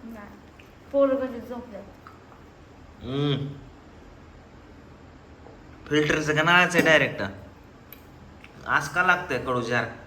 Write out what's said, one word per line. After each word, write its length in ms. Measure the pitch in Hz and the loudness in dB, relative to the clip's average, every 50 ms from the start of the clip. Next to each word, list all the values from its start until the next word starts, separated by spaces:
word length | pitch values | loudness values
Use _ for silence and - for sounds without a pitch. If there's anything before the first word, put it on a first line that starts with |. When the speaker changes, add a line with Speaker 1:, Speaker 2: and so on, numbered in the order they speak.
| - | -16
Speaker 1:
नाही. 240 | 226 226 220 208 202 - - - - - - - - - - - - | -16 -16 -16 -16 -18 -20 -20 -20 -20 -20 -20 -20 -20 -20 -20 -20 -2
पोरगं 340 | - 277 277 269 262 262 254 | 4 4 4 4 4 0 -2
ते 140 | 254 240 233 | -4 -6 -10
झोपलं. 400 | 214 220 240 240 - - 208 185 - - - - - - - - - - - - - - - - - - - - - - - - | -12 -12 -12 -12 -12 -14 -16 -16 -16 -16 -20 -20 -20 -20 -20 -20 -20 -20 -20 -20 -20 -20 -20 -20 -20 -20 -20 -20 -20 -20 -20 -16
Speaker 2:
हम्म. 460 | - 120 131 143 143 147 139 120 143 147 - - - - - - - - - - - - - - - - - - - - - - - - - - - - - - - - - - - - - - - - - - - - - - - - | -12 -8 -4 -2 0 0 -2 -2 -4 -8 -10 -12 -16 -20 -20 -20 -20 -20 -20 -20 -20 -20 -20 -20 -20 -20 -20 -20 -20 -20 -20 -20 -20 -20 -20 -20 -20 -20 -20 -20 -20 -20 -20 -20 -20 -20 -20 -20 -20 -20 -20 -20 -20 -20 -20 -20 -8 0
फिल्टरचं 480 | 147 151 151 151 151 156 151 147 151 | 2 2 2 2 2 0 0 0 0
का 80 | 151 156 | 2 4
नाळाचं 340 | 165 175 180 180 175 175 170 | 6 6 6 6 4 4 4
आहे 100 | 151 160 | 6 6
डायरेक्ट? 360 | 160 147 135 120 107 - 104 98 - - - - - - - - - - - - - - - - - - - - - - - - - - - - | 6 6 4 2 -2 -6 -8 -8 -8 -12 -16 -18 -20 -20 -20 -20 -20 -20 -20 -20 -20 -20 -20 -20 -20 -20 -20 -20 -20 -20 -20 -20 -20 -16 -4 0
आज 200 | 120 147 151 147 | 0 0 0 0
का 160 | 143 175 180 | -2 0 2
लागतंय 340 | 185 175 175 - - 139 123 | 4 2 2 0 -4 -4 -4
कडू 240 | 127 131 127 123 | -2 -2 -2 -2
जार? 240 | 117 117 123 120 113 107 - - - | -2 0 -2 -2 -2 -2 -8 -14 -18